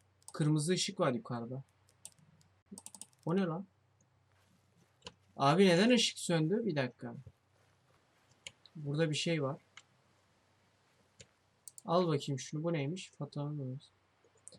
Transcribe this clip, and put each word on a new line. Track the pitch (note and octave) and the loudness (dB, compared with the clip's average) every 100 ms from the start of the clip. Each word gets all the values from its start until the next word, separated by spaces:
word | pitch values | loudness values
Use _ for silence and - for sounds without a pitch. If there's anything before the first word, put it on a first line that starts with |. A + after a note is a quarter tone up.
| _ _ - | _ _ -10
kırmızı | - D3+ D#3 D3 | -2 2 2 2
ışık | F3+ - - | -2 -2 0
var | D#3+ | 0
yukarıda. | A#2+ - A#2+ A#2 C3 - _ _ _ - - - _ _ _ _ G3+ - - - _ D#3 | 0 -4 -8 -8 -10 -14 _ _ _ -20 -20 -20 _ _ _ _ -20 -18 -20 -20 _ -2
O | F#3 | 0
ne | |
lan? | F3+ F3+ G3 _ _ _ _ _ _ _ _ _ _ _ _ _ - - _ - | 0 -4 -10 _ _ _ _ _ _ _ _ _ _ _ _ _ -20 -20 _ 0
Abi | C#3 E3 G3 | 4 6 8
neden | E3+ A3+ | 8 6
ışık | B3 - - | 6 2 -2
söndü? | - E3 D#3 G#3+ A3+ | 0 2 2 0 0
Bir | D3 | 0
dakika. | B2+ - A#2+ A#2 - - _ _ _ _ _ _ _ _ _ _ - - _ D#3+ | -2 -6 -12 -12 -16 -20 _ _ _ _ _ _ _ _ _ _ -20 -20 _ -12
Burada | D3 D3 D#3+ | -4 0 0
bir | D3 | 0
şey | F3 E3 | 0 0
var. | C3+ E3 _ - - _ _ _ _ _ _ _ _ _ _ _ _ - - _ _ _ - - - | -2 -4 _ -20 -20 _ _ _ _ _ _ _ _ _ _ _ _ -20 -20 _ _ _ -20 -14 0
Al | E3+ F3 | 2 2
bakayım | D3 - C3+ | 0 -2 -6
şunu. | - D3+ | -6 -6
Bu | E3 | -4
neymiş? | E3 C#3 F#3 - | -2 -4 -6 -12
Fatanın | - C#3+ D3 C#3+ D3 | -12 -10 -8 -6 -6
numarası. | C3 C3+ - _ _ _ _ _ - | -8 -10 -14 _ _ _ _ _ -20